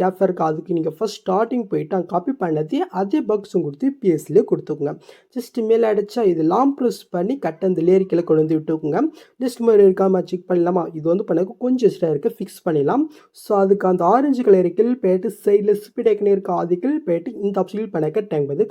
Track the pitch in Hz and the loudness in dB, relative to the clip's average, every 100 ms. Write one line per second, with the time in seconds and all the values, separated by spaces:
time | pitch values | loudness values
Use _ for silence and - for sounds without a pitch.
0 | 185 185 190 175 160 156 165 175 160 156 | -2 0 -2 0 -4 -4 -4 -4 -4 -4
1 | 196 - - 190 233 254 202 151 151 190 | -8 -6 -2 -2 0 -4 -4 -6 -4 -4
2 | 175 180 180 269 175 151 156 277 370 185 | -2 -4 -4 -4 -2 -2 -2 -4 -4 -4
3 | 202 302 214 208 202 185 147 143 269 277 | -2 -2 -2 -4 -2 -4 -4 -4 -4 0
4 | 190 151 - 175 240 156 - 151 147 170 | 0 0 2 0 2 -2 -4 -6 -6 -6
5 | - - _ 254 - 240 220 226 220 208 | -16 -20 _ -12 -8 -6 0 2 2 0
6 | 202 240 202 160 160 202 277 277 240 190 | -2 0 0 2 2 2 2 0 -2 -4
7 | - 175 196 277 165 160 190 175 170 190 | -6 -4 -4 -2 -6 -2 -2 0 4 2
8 | 190 175 170 156 156 156 156 160 151 180 | 2 0 2 2 2 0 -2 -4 -2 -2
9 | 320 - - - 247 - 226 208 196 190 | -2 -4 -20 -6 -6 0 4 6 6 6
10 | 190 185 180 185 - 180 170 180 165 160 | 2 2 0 -8 -2 0 2 0 -2 -4
11 | 160 185 214 170 190 - 247 254 208 - | -2 0 0 0 -2 -4 -2 2 2 2
12 | 165 147 233 - 196 - 180 156 143 247 | -2 0 -4 -6 -10 -8 -2 0 2 0
13 | 311 - _ - - 202 196 196 185 185 | -2 -8 _ -20 -2 0 2 2 2 2
14 | 175 240 285 254 240 190 175 170 233 247 | 4 4 2 2 4 4 4 0 0 0
15 | 185 185 226 - 208 202 202 202 - - | 0 0 -2 -4 0 2 2 0 -4 -4
16 | 226 208 202 196 190 170 170 175 262 302 | -2 0 2 0 0 -4 -2 -2 -2 -4
17 | 196 170 202 220 202 196 185 208 220 170 | -2 -4 -4 -6 -4 -2 -4 -4 -6 -4
18 | 156 214 202 156 139 147 226 | -2 -2 -4 -4 -2 -2 -2